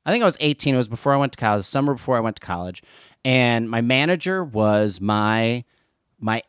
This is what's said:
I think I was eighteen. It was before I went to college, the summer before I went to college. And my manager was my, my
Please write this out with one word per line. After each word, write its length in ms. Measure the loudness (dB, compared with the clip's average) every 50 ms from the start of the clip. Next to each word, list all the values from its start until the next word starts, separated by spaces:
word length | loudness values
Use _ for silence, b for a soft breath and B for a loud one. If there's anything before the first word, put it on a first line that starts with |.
| -4
I 60 | -2
think 100 | 0 2
I 40 | 2
was 100 | 2 2 0
eighteen. 320 | 0 -2 -2 0 0 0 2
It 20 | 2
was 100 | 0 -2
before 240 | -6 -4 0 0 2
I 40 |
went 140 | 2 0 -2
to 60 | -2
college, 220 | -2 0 0 0 0
the 20 | -2
summer 300 | -2 -2 -2 -2 -2 -2
before 240 | -4 -2 -2 -2
I 20 | 0
went 160 | 0 -2 -6
to 100 | -8 -8
college. 380 | -8 -8 -6 -6 -8 -10 -14 B B B B B B B _ -2
And 460 | 2 2 4 4 4 2 0 0 -2
my 100 | -2 0
manager 640 | 2 2 2 2 2 2 0 0 -2 -4 -4 -4 -4
was 560 | -2 0 2 2 4 4 2 2 0 -2 -4
my, 640 | -2 0 0 0 2 2 2 2 0 0 -2 -4 -6 _ _ _ _ _ _ _ _ _ _ _
my 240 | -4 -4 -4 -4 -6